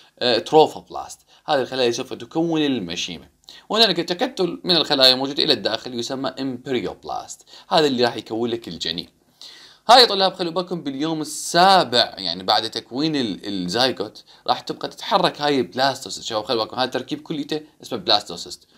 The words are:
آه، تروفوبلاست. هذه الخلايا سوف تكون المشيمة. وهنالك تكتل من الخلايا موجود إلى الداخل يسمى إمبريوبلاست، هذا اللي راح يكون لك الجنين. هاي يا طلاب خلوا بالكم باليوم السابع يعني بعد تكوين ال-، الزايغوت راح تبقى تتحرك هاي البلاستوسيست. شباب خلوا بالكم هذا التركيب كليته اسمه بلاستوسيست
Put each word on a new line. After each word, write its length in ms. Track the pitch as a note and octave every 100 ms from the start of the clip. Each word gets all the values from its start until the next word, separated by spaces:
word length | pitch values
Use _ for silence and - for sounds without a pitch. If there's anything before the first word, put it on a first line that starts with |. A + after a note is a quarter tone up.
| _ -
آه، 180 | B2 A2
تروفوبلاست. 800 | - D#3 D3 F#2 - C#2+ C2+ - _ _ -
هذه 160 | C#3+
الخلايا 300 | A#2+ C3 A#2+
سوف 220 | A#2 B2+
تكون 480 | G2+ A#2 D#3+ E3+ D#3+
المشيمة. 640 | C#3+ B2 E2+ F2 - D#2+ - _ - - -
وهنالك 280 | G#3+ A3 E3+
تكتل 640 | E3 F3 D4+ - F3 -
من 120 | F3 E3+
الخلايا 400 | C#3 C#3 C3 B2+
موجود 240 | C#3 C#3+
إلى 140 | C#3+
الداخل 460 | A#2+ G2+ A2 B2+ A#2+
يسمى 300 | A#2+ C3+ C3+
إمبريوبلاست، 1120 | - C3+ B2 C#3 B2 F2 C#2 D2+ A1+ - - _ - -
هذا 180 | F3+ D3+
اللي 180 | A#2+ A#2+
راح 100 | A#2
يكون 340 | - A2+ A#2+
لك 180 | A2+ G2
الجنين. 420 | D#2+ D#2+ E2+ - _ _ _ - - - _ -
هاي 120 | B3+
يا 40 | G3
طلاب 280 | G3 F#3+
خلوا 180 | F#3+ E3+
بالكم 300 | F3+ F3+ F3
باليوم 400 | C#3 C3+ D#3+ D#3+
السابع 920 | D3+ - - E3+ F#3+ F#3 B2+ A#2+ G#2+ -
يعني 260 | F#2 F2+
بعد 260 | F#2+ G#2+ A2
تكوين 460 | A#2 - B2 D#3+ C#3+
ال-، 320 | A#2 F2+ G#2
الزايغوت 760 | G2 F2+ A2+ C3 - G#2+ - - - -
راح 120 | B2+
تبقى 280 | - D3+ C#3+
تتحرك 540 | - - G3+ E3+ C#3
هاي 180 | D3 C#3
البلاستوسيست. 680 | A#2 B2 C3+ C3 G2 - -
شباب 180 | A2 G#2+
خلوا 180 | A#2
بالكم 140 | G#2+ G#2+
هذا 80 | B2+
التركيب 360 | B2+ B2+ D3
كليته 400 | - D#3 C#3 D3+ - _
اسمه 160 | - A#2+
بلاستوسيست 680 | F2 G#2 - F2 E2 - _